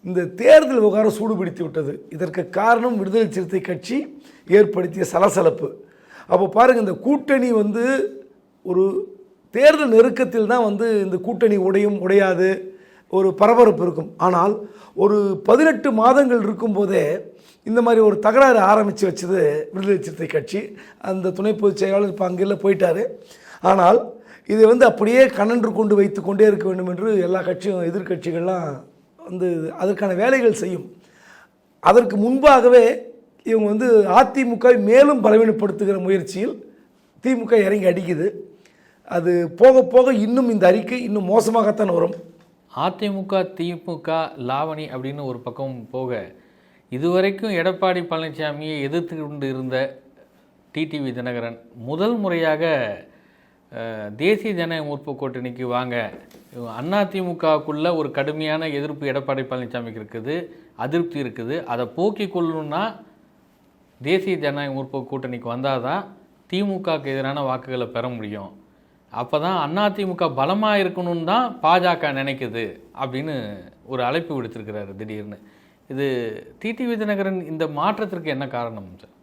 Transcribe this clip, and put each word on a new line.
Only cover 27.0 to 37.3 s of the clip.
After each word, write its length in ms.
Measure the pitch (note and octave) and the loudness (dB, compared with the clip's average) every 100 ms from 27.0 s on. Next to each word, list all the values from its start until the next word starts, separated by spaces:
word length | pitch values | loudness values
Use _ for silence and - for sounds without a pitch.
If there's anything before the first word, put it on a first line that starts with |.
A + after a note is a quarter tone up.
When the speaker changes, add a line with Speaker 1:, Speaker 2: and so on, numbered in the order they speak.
| A3 G#3 F3 | -2 0 0
Speaker 1:
எல்லா 140 | F#3 F3+ | -2 -2
கட்சியும், 340 | F3+ F#3 F#3 E3+ | -4 -4 -4 -4
எதிர்க்கட்சிகள்லாம் 800 | F3+ F#3 F3 D#3+ E3 F3 F#3 D#3+ C#3 - _ _ _ - | -4 -6 -6 -4 -4 -4 -4 -6 -10 -16 _ _ _ -14
வந்து 200 | F3+ F#3 E3+ D#3+ - | -6 -4 -4 -6 -6
அதற்கான 300 | F#3 G3 G#3 F3+ A3+ | -4 -2 -4 -2 -2
வேலைகள் 360 | C4+ A#3 - | 2 0 0
செய்யும். 260 | F3 E3+ - - _ _ _ - _ _ _ _ E3+ | -6 -8 -12 -20 _ _ _ -20 _ _ _ _ 4
அதற்கு 240 | G#3 A3+ G3+ A3 | 4 4 0 0
முன்பாகவே 600 | C4 D4 C4 A#3+ B3 A3+ - - - _ _ - | 4 6 8 8 8 6 2 -8 -20 _ _ -2
இவங்க 180 | A3+ G#3+ | 0 2
வந்து 160 | G#3+ B3 A3+ G3 F#3+ | 0 4 4 6 6
அ 40 | C4 | 4
தி 80 | C4+ B3+ | 2 -2
மு 60 | A#3 | 2
கவை 120 | B3 B3 G3+ | 4 4 6
மேலும் 340 | A#3+ C#4+ C#4 | 6 6 6
பலவீனப்படுத்துகிற 720 | G#3+ G#3+ A3+ G#3+ G3+ - G3+ G3 | 4 4 4 2 -2 -2 -2 -2
முயற்சியில் 480 | F3+ F#3+ E3+ F#3 A3+ - - _ _ _ _ _ | 0 -2 -2 -6 -6 -8 -16 _ _ _ _ _
திமுக 300 | B3 | -2